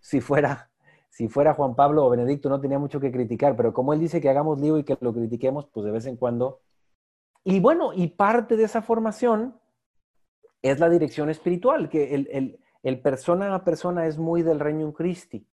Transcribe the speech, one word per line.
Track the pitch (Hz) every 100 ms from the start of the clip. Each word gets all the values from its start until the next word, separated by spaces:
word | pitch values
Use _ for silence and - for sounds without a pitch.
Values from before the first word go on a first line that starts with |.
Si | - 143
fuera, | 117 143 143 135 - _ _ _ _
si | _ 117
fuera | 139 147
Juan | 147 139 120
Pablo | 143 151 135
o |
Benedicto, | 120 120 143 139
no | 139
tenía | 139 139
mucho | 143 147
que | 135
criticar, | 123 117 117 143 113
pero | 117
como | - 131
él | 151
dice | 165 170
que | 143
hagamos | 135 151 147
lío | 147 156
y | 147
que | 131
lo | 123
critiquemos, | 117 113 117 131 139 139
pues | - 104
de |
vez | 107 120
en | 120
cuando. | 123 120 127 131 _ _ _ _ _ _ _ _
Y | - 190
bueno, | 202 330 320
y | 190 170
parte | - 202 233 220 226
de |
esa | 220 226
formación | 214 226 220 208 240 214 254 - _ _ _ _ _ _ _ _ _ _
es | 131 139
la | 170
dirección | 170 151 - 151
espiritual, | 156 - 175 240 302 156
que | 160 139 139
el, | 139
el, | 139 131 - _ _
el | - 127
persona | 147 131 - 175 196
a | 190 185
persona | 160 180 175 160
es | 151
muy | 165 170
del | 165 156
Regnum | 147 156 156
Christi. | 147 165 175 - 107 _